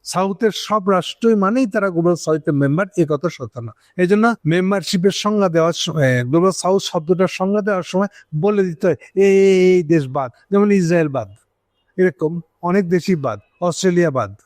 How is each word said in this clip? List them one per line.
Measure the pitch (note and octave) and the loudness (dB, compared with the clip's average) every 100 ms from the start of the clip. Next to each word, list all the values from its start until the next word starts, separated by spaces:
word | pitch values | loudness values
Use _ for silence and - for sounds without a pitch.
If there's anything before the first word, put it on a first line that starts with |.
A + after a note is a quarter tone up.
সাউথের | - F3 G3 F#3 A3 | -6 -4 -4 -2 -2
সব | - - G#3+ F#3+ | -2 -4 -4 0
রাষ্ট্রই | F#3+ - - A3+ | -2 -2 -2 2
মানেই | A3 F#3+ B3 | 2 2 0
তারা | B3+ G#3+ G3 | 0 -2 -2
গ্লোবাল | E3 E3+ | 0 0
সাউথের | E3+ - D#3 D#3 | 0 -2 -2 0
মেম্বার, | C#3+ C#3 D3+ G3 - | 0 2 0 -2 -2
এ | D3+ | -2
কথা | D3 E3+ | -2 -4
সত্য | - A#2+ B2 | -8 -14 -12
না। | A#2 - _ - | -16 -18 _ -4
এই | F3+ | 0
জন্য | G#3 A#3 A3 | 2 2 0
মেম্বারশিপের | D3+ E3+ F#3 G3+ D#3+ F#3+ F#3+ | 0 0 0 -2 -2 0 0
সংজ্ঞা | - G#3 G#3+ F#3+ | 0 -2 0 0
দেওয়ার | E3 E3 | 2 0
সময়, | F3 F3+ D#3+ C3+ B2+ | -2 -6 0 2 2
গ্লোবাল | B2 D#3 F#3 | 0 2 2
সাউথ | F3 F3+ G3 | 0 0 0
শব্দটার | - F3 D#3 F3 F#3 | -2 -6 -2 0 0
সংজ্ঞা | - F#3+ G#3 | -2 -2 -2
দেওয়ার | G#3 F#3+ | -2 -4
সময় | E3 F#3 G3+ - _ | -4 -4 -4 -6 _
বলে | D3+ G3 G#3 | -2 0 0
দিতে | F#3 D#3+ F#3 | -2 0 -2
হয়, | D3+ - | -2 -4
এই, | F#3+ | 2
এই, | G3 G3 G3 F#3 F#3 | 4 6 4 4 4
এই | F3+ | 4
দেশ | D3+ E3 C3 | 2 0 0
বাদ, | C#3+ C3 _ _ | -6 -6 _ _
যেমন | G3+ G#3 | 0 2
ইসরায়েল | G3+ E3 F3 D3+ | 2 2 0 0
বাদ, | C3+ G2+ G2+ _ _ _ _ _ - | -4 -8 -18 _ _ _ _ _ -2
এরকম | F#3 - D#3 E3+ - _ | 0 0 -4 -4 -12 _
অনেক | F3 F#3+ F3 | -2 0 0
দেশই | F3+ - | -2 0
বাদ, | F3 C3+ G#2 _ _ | -2 -2 -8 _ _
অস্ট্রেলিয়া | F3 D#3 F#3 F3 E3 | -6 -2 0 2 0
বাদ | C3 G#2 G2 | -2 -6 -10